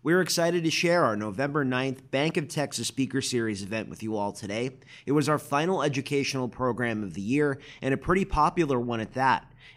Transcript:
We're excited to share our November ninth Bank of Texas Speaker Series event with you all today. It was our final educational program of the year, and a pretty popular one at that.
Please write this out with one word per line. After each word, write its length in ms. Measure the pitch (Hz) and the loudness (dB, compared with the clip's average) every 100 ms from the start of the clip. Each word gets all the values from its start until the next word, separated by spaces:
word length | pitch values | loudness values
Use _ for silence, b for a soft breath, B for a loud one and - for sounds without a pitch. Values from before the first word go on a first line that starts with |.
We're 180 | - 180 | 4 4
excited 420 | 175 - 170 175 | 4 2 2 2
to 80 | 165 | 0
share 320 | - 170 170 | 0 2 4
our 140 | 139 104 | 4 2
November 480 | 107 98 143 147 135 | -4 -2 -2 0 0
ninth 460 | 127 135 131 - | 0 -2 -4 -4
Bank 260 | 135 151 165 | 0 2 0
of 100 | 139 | -4
Texas 400 | - 143 - 117 | -4 -4 -2 -6
Speaker 340 | - 135 135 | -2 -2 0
Series 400 | - 123 113 101 | 0 0 0 -2
event 280 | 98 110 101 | -4 -6 -6
with 120 | - | -8
you 140 | 110 107 | -6 -2
all 160 | 101 | -4
today. 480 | - 104 107 127 127 B B - | -6 -6 -4 -4 -8 B B 0
It 60 | |
was 160 | 143 143 | 2 4
our 120 | 151 | 0
final 440 | - 143 165 185 | 0 0 2 2
educational 640 | 147 139 131 143 135 135 123 | 0 -2 -2 -2 0 -2 -4
program 560 | - 127 113 120 107 | -2 -2 0 -2 -2
of 100 | 101 | -4
the 80 | 85 | -6
year, 380 | 98 139 147 139 B B | -2 2 2 -2 B B
and 120 | 131 | -2
a 40 | 135 | -2
pretty 260 | - 185 | 2 0
popular 560 | 190 - 151 170 156 127 | 2 4 4 4 2 2
one 220 | 120 117 | 0 -4
at 140 | 107 127 | -4 0
that. 360 | 131 117 - B B | 4 2 0 B B